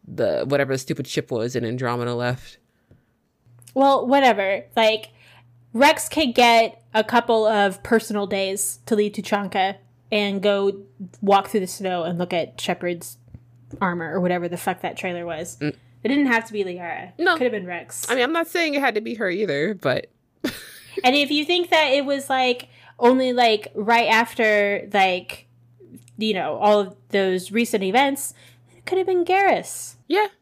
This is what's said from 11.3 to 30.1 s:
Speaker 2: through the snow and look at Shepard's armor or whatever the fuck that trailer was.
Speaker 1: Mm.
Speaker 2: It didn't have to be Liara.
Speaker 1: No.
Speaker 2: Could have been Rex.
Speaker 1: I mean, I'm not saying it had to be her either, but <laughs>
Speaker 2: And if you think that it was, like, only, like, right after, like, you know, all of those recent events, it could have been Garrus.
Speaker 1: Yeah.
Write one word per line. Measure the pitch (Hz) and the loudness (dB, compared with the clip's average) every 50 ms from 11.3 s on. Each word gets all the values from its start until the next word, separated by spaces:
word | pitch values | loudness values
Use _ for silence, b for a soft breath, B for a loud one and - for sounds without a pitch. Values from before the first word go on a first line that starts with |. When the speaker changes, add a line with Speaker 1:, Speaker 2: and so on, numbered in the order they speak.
| 196 196 196 - | 4 4 2 0
Speaker 2:
through | - 214 | -2 -2
the | 185 | -2
snow | 180 - - 202 185 180 175 165 | -2 -8 -8 -6 -4 -4 -2 -4
and | 170 180 | -4 -4
look | 165 180 175 190 | -4 -4 -2 -2
at | 170 156 - - - | -4 -4 -4 -8 -10
Shepard's | - - 175 175 - 175 175 170 - - - _ _ - - - _ _ _ _ _ - - - | -6 -6 -6 -4 -4 -6 -6 -6 -10 -16 -18 _ _ -20 -20 -20 _ _ _ _ _ -20 -8 -6
armor | 202 185 175 175 165 156 156 | -4 -4 -4 -4 -6 -4 -4
or | 190 | -2
whatever | 180 180 175 180 175 170 | 0 0 0 0 -2 -6
the | 175 | -8
fuck | 170 - 202 180 - | -6 -4 -6 -6 -4
that | - 180 - | -6 -8 -8
trailer | - - 185 175 175 175 | -6 -8 -8 -6 -6 -8
was. | 170 165 156 175 175 - | -8 -8 -8 -10 -12 -10
Speaker 1:
Mm. | - 151 151 - b b b b b - | -6 -6 -6 -6 b b b b b -4
Speaker 2:
It | |
didn't | - 277 285 285 | 0 2 2 2
have | 262 233 226 226 | 2 2 0 0
to | - 214 | -2 -6
be | 214 196 | -4 -4
Liara. | 185 180 180 175 170 156 - - 180 - - | -4 -6 -8 -8 -10 -10 -10 -10 -14 -8 -2
Speaker 1:
No. | 330 381 349 | 0 0 2
Speaker 2:
Could | 320 254 | 2 0
have | 247 | -2
been | 214 208 180 | -2 -4 -8
Rex. | 180 175 170 - - - - - - | -8 -10 -10 -12 -12 -14 -12 -6 -4
Speaker 1:
I | 240 | -2
mean, | 262 240 | 0 0
I'm | 262 320 | 0 0
not | 339 330 | -2 -2
saying | 330 - 349 339 311 285 | -2 -2 -2 -2 0 0
it | 294 | 0
had | 277 262 214 | 0 0 0
to | 208 | -2
be | 220 233 240 | -6 -6 -6
her | 214 226 185 | -4 -4 -4
either, | 170 196 214 185 143 143 151 196 214 | -2 -2 -2 -2 -2 -2 -2 -2 -4
but | 180 - 143 123 - - _ _ _ _ | -2 -2 -2 -2 -2 -4 _ _ _ _
<laughs> | _ _ _ - 277 B B B B B B B B B B - | _ _ _ -8 -8 B B B B B B B B B B 2
Speaker 2:
And | 254 262 | 2 2
if | 294 285 277 | 2 0 2
you | 302 294 302 | 0 -2 0
think | 294 349 359 349 349 | 0 0 0 0 2
that | 359 320 311 277 262 | 2 2 4 4 2
it | 285 277 | 0 2
was, | 277 285 277 254 | 0 -4 -4 -2
like, | - 269 262 254 254 247 247 - b b b b b b | -2 0 0 2 0 0 -2 -6 b b b b b b
only, | - 240 240 262 262 262 254 247 | 4 4 6 6 6 2 0 2
like, | 247 240 233 214 214 214 - - | 4 4 4 4 2 -2 -8 -8
right | 214 208 208 233 233 233 - | -4 0 2 2 4 4 4
after, | 220 220 240 233 - - 226 214 214 208 202 202 202 180 - 202 - | 4 2 2 0 0 0 2 4 4 4 2 2 0 -4 -6 -2 2
like, | 202 190 190 180 180 175 - - - - _ _ _ _ _ _ _ - - - - - - _ | 2 4 4 2 -2 -6 -12 -18 -20 -20 _ _ _ _ _ _ _ -20 -20 -20 -20 -20 -20 _
you | - 220 220 202 | -4 -2 -2 -2
know, | 185 156 147 151 | -2 -2 -4 -4
all | - - 208 208 208 | 0 4 4 4 4
of | 202 185 - _ _ _ | 2 -2 -8 _ _ _
those | - 202 190 190 185 185 180 - | 0 0 2 2 0 -2 -4 -4
recent | 190 226 240 233 - 214 196 | -2 -2 -2 0 -2 -2 -2
events, | 190 190 247 277 277 277 277 - - b b b b b b b b b | 2 2 2 2 2 0 -4 -8 -12 b b b b b b b b b
it | b b | b b
could | - 381 | -4 -2
have | 381 370 | -2 0
been | 370 370 359 339 | 0 0 0 2
Garrus. | - 370 381 403 381 269 180 180 - - - - - - _ _ | 2 2 2 4 4 2 2 -2 -8 -12 -14 -14 -16 -18 _ _
Speaker 1:
Yeah. | _ | _